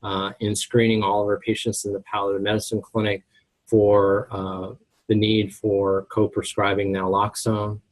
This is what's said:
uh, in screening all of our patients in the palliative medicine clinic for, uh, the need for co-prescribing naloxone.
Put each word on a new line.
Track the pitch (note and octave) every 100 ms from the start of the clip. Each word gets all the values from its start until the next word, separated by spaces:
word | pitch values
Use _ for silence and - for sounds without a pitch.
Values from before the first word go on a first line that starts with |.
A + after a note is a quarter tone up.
uh, | G2+ F#2+ G2 G2
in | G#2 G#2
screening | - B2 A2+ A2
all | G2+ G2+
of | G#2
our | G2+
patients | - G#2+ - G2+ G2+
in |
the | G2
palliative | G2 G#2 G2+ G2
medicine | G2 G#2+ - A2
clinic | - A2+ G#2+ G2 _ _ _ _ _
for, | A2 G#2 G#2 G2 G2 G#2+
uh, | G2+ F#2+ F#2+ F#2 - _ _ _
the | G#2+
need | G#2+ A2 G2+
for | - G#2+ G2+ G2 G2 F#2+
co-prescribing | - G#2 - F#2+ - G2+ G2 G2+
naloxone. | G2 F#2 G2 G#2 - - A2 G#2 G#2 _